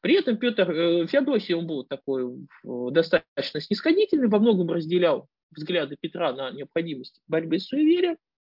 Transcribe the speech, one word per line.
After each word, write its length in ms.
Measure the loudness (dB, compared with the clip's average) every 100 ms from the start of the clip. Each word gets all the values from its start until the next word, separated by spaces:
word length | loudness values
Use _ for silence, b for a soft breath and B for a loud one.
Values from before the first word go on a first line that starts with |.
При 140 | 2 2
этом 200 | 2 0
Пётр, 340 | -2 0 0
э, 380 | 2 2 2 2
Феодосий, 480 | 0 2 -2 0 -4
он 120 | -2
был 180 | -8 -8
такой, 480 | -10 -4 -4 -4
э, 580 | -8 -18 -20 -12 -8 0
достаточно 680 | 0 2 0 _ -8 -6 -6
снисходительный, 680 | -4 -2 2 2 2 2 2
во 120 | 4
многом 300 | 4 4 2
разделял 600 | -2 0 2 2 0 -4 _ _
взгляды 440 | -14 -4 -4 -4 -8
Петра 360 | -10 -4 -4
на 180 | -4 -8
необходимость 720 | -10 -6 -6 -4 -8 -12 _ _
борьбы 320 | -4 0 -4
с 80 | -2
суеверием. 500 | 2 4 4 2 -2 _ _